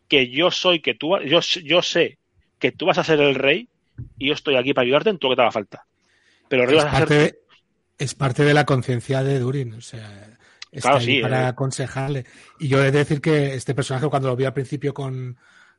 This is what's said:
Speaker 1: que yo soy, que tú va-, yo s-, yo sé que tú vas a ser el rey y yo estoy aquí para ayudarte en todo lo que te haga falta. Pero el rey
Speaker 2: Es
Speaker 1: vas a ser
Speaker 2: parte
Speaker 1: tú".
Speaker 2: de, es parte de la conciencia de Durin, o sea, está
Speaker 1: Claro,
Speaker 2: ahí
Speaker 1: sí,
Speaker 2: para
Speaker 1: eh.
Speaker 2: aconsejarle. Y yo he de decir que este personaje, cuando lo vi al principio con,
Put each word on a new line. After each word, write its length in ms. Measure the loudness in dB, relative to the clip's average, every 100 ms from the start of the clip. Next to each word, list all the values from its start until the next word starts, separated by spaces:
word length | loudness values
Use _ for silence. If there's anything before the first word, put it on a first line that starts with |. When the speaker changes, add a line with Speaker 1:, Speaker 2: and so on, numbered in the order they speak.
| _
Speaker 1:
que 220 | 0 2
yo 220 | 0 0
soy, 300 | 0 0 0
que 120 | -2 -4
tú 140 | -2
va-, 140 | -2
yo 160 | 2 0
s-, 240 | 0 -6
yo 180 | 0 0
sé 360 | 0 0 -2 -4 _ _ _ _
que 120 | -4
tú 140 | -2 -2
vas 120 | 0
a 60 |
ser 160 | 2 2
el 140 | 4 2
rey 320 | 2 0 -2 _ _ -20 -20 -8
y 100 | -4
yo 60 |
estoy 220 | -4 0 0
aquí 180 | 0
para 120 | 0 2
ayudarte 240 | 2 0
en 80 | -2
todo 100 | -2
lo 40 | 2
que 40 |
te 20 |
haga 80 | 2
falta. 340 | 0 -8 -14 _ _ _ _ _ _ _
Pero 160 | 0
el 40 | 4
rey 80 | 4
Speaker 2:
Es 60 |
Speaker 1:
vas 100 | 4
a 40 | 2
ser 20 |
Speaker 2:
parte 140 | 4 4
Speaker 1:
tú". 40 |
Speaker 2:
de, 200 | 2 0 _ _ _ _ _ _
es 180 | -8 -4
parte 280 | -4 2
de 100 | 4
la 120 | 4 4
conciencia 580 | 0 0 -4 -2 -2
de 160 | 0 -2
Durin, 340 | -2 -4 -6
o 80 | -12
sea, 560 | -18 -18 -18 -20 -20 _ _ _ -20
está 180 | -4 2
Speaker 1:
Claro, 100 | 2
Speaker 2:
ahí 60 | 2
Speaker 1:
sí, 160 | 0
Speaker 2:
para 220 | 0 0
Speaker 1:
eh. 40 | 0
Speaker 2:
aconsejarle. 800 | -2 -6 -4 -8 -6 -6 -6 -10 -20 -20 _
Y 80 | 0
yo 120 | 2
he 100 | 4
de 80 | 2
decir 220 | 2 0
que 320 | 2 2 0 -4
este 180 | -6 -4
personaje, 320 | -4 -2 -2
cuando 200 | 0 0
lo 60 | 0
vi 100 | -2
al 80 |
principio 400 | -2 -6 -6 -6
con, 440 | -6 -8 -8 -10 -14 _ _ _